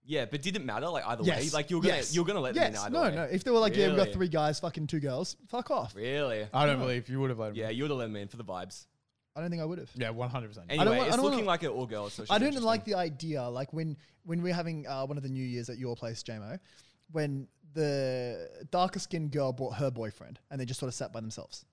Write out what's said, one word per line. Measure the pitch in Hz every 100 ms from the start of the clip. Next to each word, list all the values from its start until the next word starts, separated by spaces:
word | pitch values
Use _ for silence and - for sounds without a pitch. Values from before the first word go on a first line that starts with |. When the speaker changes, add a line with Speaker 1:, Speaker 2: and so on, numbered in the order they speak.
Speaker 1:
Yeah, | 127 147
but | 113 147
did | 147 196
it |
matter? | 131 107 156
Like, | 156 104
either | 120
Speaker 2:
Yes. | 175 147
Speaker 1:
way, | 143
like, | 151 151
you're | 170
gonna, | 196 170
Speaker 2:
Yes. | 123
Speaker 1:
you're | 165
gonna | 175 202
let | 127
them | 196
Speaker 2:
Yes. | 320
Speaker 1:
in | 107
either | 101
Speaker 2:
No, | 285
Speaker 1:
way. | 294
Speaker 2:
no. | 151
If | 156 185
they | 262
were | 233
like, | 220 180
"Yeah, | 196
we | 190
got |
Speaker 1:
Really? | 190
Speaker 2:
three | 190 180
guys, | 160 151 147
fucking | 175 160 151
two | 160
girls," | 143 131 180 - 226
fuck | 240 247
off. | 269 113
Speaker 1:
Really? | 95 113 139 143 110 107
Speaker 3:
I | 131
don't | 147 135
Speaker 2:
No. | 123
Speaker 3:
believe | 123 120
you | 131
would | 135
have | 117
let | 110
him | 104
Speaker 1:
Yeah, | 110
Speaker 3:
in. | 113
Speaker 1:
you |
would | 147
have | 139
let | 117
them | 104
in | 101
for | 110
the |
vibes. | 101 90 92 - - _ _ _ _ -
Speaker 2:
I |
don't | 170
think | 170
I | 160
would | 175
have. | 135
Speaker 3:
Yeah, | 131 117
one | 113 123
hundred | 127 113
percent. | 107 85
Speaker 2:
I | 147
don't | 185
Speaker 1:
Anyway, | 240
Speaker 2:
wa-, |
I | 254
Speaker 1:
it's | 240
Speaker 2:
don't | 277
Speaker 1:
looking | 269
Speaker 2:
wanna, | 208
Speaker 1:
like | 170
an | 151
all-girls, | 120 123 107 104
so | -
it | 107
should |
Speaker 2:
I | 208
Speaker 1:
be | 262
Speaker 2:
didn't | 277
like | 226 226 214
Speaker 1:
interesting. |
Speaker 2:
the | 196 175 139 165 147
idea, | 123
like, | 120 143
when, | 156 160 147 - _
when | - 170
we | 175
were | 175
having, | 165 160 143
uh, | 135
one | 135 147
of |
the | 135
New | 131
Year's | 127 120 120
at | 127
your | 127
place, | 120 117 113
J | -
M | 113
O, | 104 175 _ - - _ _
when | 156 151 139 135 _ 160
the | 147 151 139 135 127 123 104 85 - 147
darker | 180 180 185
skinned | - 175 156
girl | 143 139
brought | 123 131
her | 123 143
boyfriend | 123 110 - 62 - _
and | 143
they |
just | 127 127
sort | 131
of |
sat | 123 127
by | 113
themselves. | 110 - - - -